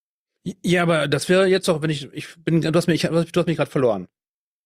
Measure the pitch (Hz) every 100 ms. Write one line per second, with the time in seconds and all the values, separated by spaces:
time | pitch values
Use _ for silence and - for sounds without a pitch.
0 | _ _ _ _ 180 - - 180 170 160
1 | 147 143 - 180 190 190 190 156 160 143
2 | 135 - - - - 165 160 165 175 151
3 | 143 165 165 175 170 151 139 - 127 98
4 | 90 _ _ _ _ _